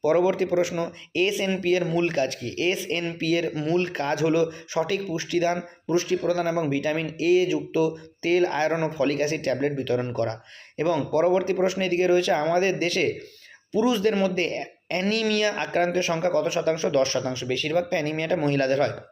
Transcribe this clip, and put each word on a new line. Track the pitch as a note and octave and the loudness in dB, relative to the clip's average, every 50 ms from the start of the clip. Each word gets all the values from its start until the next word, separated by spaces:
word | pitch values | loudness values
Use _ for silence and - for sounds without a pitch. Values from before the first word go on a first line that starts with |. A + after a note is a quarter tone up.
| - | 2
পরবর্তী | D3 D#3 E3+ F3+ F#3+ F#3 F#3 G3 | 4 4 4 4 2 2 0 0
প্রশ্ন, | F3+ F3 E3+ F3 F3 F3+ E3+ E3+ E3+ - - - - _ | 0 2 0 0 0 0 -4 -4 -6 -6 -14 -20 -8 _
এসএনপি | D#3+ F3+ G3 G#3 G3+ G3+ F#3+ F#3+ F#3 F#3+ F3 F3 | 0 2 2 2 0 -2 -2 -2 -2 0 2 2
এর | F#3 F3 | 2 2
মূল | D#3+ E3 E3+ E3+ E3+ | 0 0 0 0 0
কাজ | C3+ C3+ C3 C3 B2+ | 0 0 -2 -2 -2
কি? | - B2 A#2 - - D3 F3 | -6 -8 -8 -6 -2 -2 -2
এসএনপি | F#3+ F#3 - - D3+ E3+ E3+ E3+ E3 E3 E3+ D#3+ E3 | -2 -2 -4 -4 -4 -4 -4 -6 -6 -4 -2 0 0
এর | E3+ E3+ D#3+ - | 0 0 -2 -4
মূল | D3+ D3+ D3+ E3 F3+ F#3 | -4 -2 0 0 0 0
কাজ | F3 E3 - C#3+ C#3+ D3+ D3 D3+ | -2 -4 -4 -2 -2 0 0 2
হলো | E3 D#3 E3 E3 E3 - - - - | 2 2 2 2 0 -2 -14 -16 -6
সঠিক | - E3 D#3+ D#3+ G3 F#3+ G3 | -4 -4 -2 -2 -2 -4 -4
পুষ্টিদান, | - D#3+ D#3+ - - - E3+ E3 E3+ F3 F3+ F3 - - - _ | -6 -6 -6 -6 -2 -2 0 0 0 0 -2 -6 -12 -18 -20 _
পুষ্টি | - D#3+ F3 E3+ - F#3 | -2 0 0 0 0 -2
প্রদান | F3+ F3+ E3 F3 F3 E3+ | -2 0 -2 0 0 0
এবং | E3+ E3 E3+ E3 D3 | -2 -2 0 0 0
ভিটামিন | C#3 C#3 C#3 D#3 D3+ D#3+ D#3+ D#3 D#3+ - | -2 -2 -2 -2 -2 -2 -4 -6 -6 -4
এ | D3+ E3+ F3+ F3+ F3+ | 2 4 4 4 4
যুক্ত | E3+ D#3 D#3 D3+ - - D#3+ D#3+ D#3+ D#3 D#3+ - - _ _ - | 2 0 -2 -4 -2 0 2 2 2 0 -4 -16 -20 _ _ -2
তেল, | E3+ F3 F3+ F3 | 2 2 4 2
আয়রন | F3+ - C#3+ D#3 D#3 D#3 E3 D#3+ | 2 2 0 0 0 2 0 0
ও | D#3 | -2
ফলিক | - - C3+ C#3 D3 C#3+ | 0 0 0 0 2 0
অ্যাসিড | D3 D3 D#3+ D3+ - | 0 -2 -2 -2 -2
ট্যাবলেট | C#3 B2 B2 C#3 D3 D3 | -2 -2 0 0 -2 -2
বিতরণ | C3+ B2+ - B2 B2 B2 B2 A#2+ | -2 -2 -2 0 0 0 -2 -2
করা। | A#2+ A#2 A2+ A2+ A2+ - - - - - - _ - | -2 -2 -2 -4 -8 -14 -20 -20 -20 -20 -18 _ -2
এবং | D3 E3+ E3+ D3+ C3+ C#3 C#3 | 0 0 0 0 -2 0 0
পরবর্তী | D3+ D#3+ F3+ F3+ F#3+ F#3 F#3+ F#3+ | 2 2 4 2 2 2 0 0
প্রশ্ন | F3+ F#3 F#3+ F#3 F#3+ F#3 | 0 0 0 0 0 -2
এদিকে | F3+ F3 F3 F#3 | 0 0 2 4
রয়েছে, | F3+ F3+ F3+ F3+ F#3 F#3 | 4 4 4 4 2 0
আমাদের | D#3 D3 D#3+ E3+ F3+ F#3 G3 F3 D3+ | 2 2 2 2 2 2 2 0 0
দেশে | D#3+ F3 E3+ F#3 D#3+ A#2 - - - - - - - - - - _ _ - | 0 0 0 0 0 0 -2 -4 -12 -18 -20 -20 -20 -20 -20 -20 _ _ -2
পুরুষদের | G3 A3 B3 B3 G#3+ F#3+ A3 G3+ | 0 2 2 2 2 2 2 2
মধ্যে | G3 F#3+ F#3+ F3+ F3 E3+ D3 B2 B2+ C#3 - - _ _ _ | 2 0 0 2 0 -2 -2 -2 -4 -8 -10 -14 _ _ _
অ্যানিমিয়া | D#3+ F3 F#3 G3+ G#3+ A3 A3 G#3+ G#3+ G#3+ G#3+ G#3 | -4 -2 0 0 0 2 2 2 2 2 0 0
আক্রান্তের | G3+ - D3+ D#3 D3 E3 F3 F3 F3 F3+ F3 | 0 -2 -6 -2 0 0 0 2 0 0 0
সংখ্যা | E3+ E3+ E3 E3 F3+ E3+ | 0 -2 0 0 0 0
কত | D3+ D3 E3 | 2 0 0
শতাংশ? | D#3+ E3+ D#3+ E3 D#3+ D#3+ - | -2 0 0 0 0 0 -2
দশ | - D3 C3+ C3 - | 0 2 2 2 2
শতাংশ। | - C3 B2 C3 B2+ B2 B2+ | 0 -2 -2 -4 -4 -4 -4
বেশিরভাগ | B2 B2+ C3 D#3 D#3 D3+ F3 F3 | -4 -2 -2 -2 0 0 0 0
তো | - | 0
অ্যানিমিয়াটা | - F3 D3 D3 D#3 D#3 D#3+ D#3+ F#3 | -2 -2 -2 -2 -2 -2 -2 0 0
মহিলাদের | F3 D3+ C#3+ C#3+ C#3 C3+ C3 C#3 C#3 | 0 2 2 2 2 2 2 2 2
হয়। | C#3+ A#2 G#2 - - - | 2 0 0 -6 -14 -20